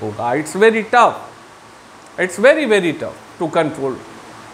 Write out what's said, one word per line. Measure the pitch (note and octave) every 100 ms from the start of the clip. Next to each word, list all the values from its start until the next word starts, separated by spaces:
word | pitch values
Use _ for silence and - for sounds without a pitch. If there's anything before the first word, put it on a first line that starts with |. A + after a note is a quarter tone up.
होगा। | A2 G#2+ A#2
It's | C3+ D3+ F#3
very | A3+ A3+ G#3
tough, | B3 G3+ - - - - - - - - - - -
it's | F#3 F#3+
very, | A#3 D#4 C4+
very | G#3 F3
tough | C3+ A2 - - -
to | E3
control | E3+ D#3 D3+ C3+ A2 - - - - -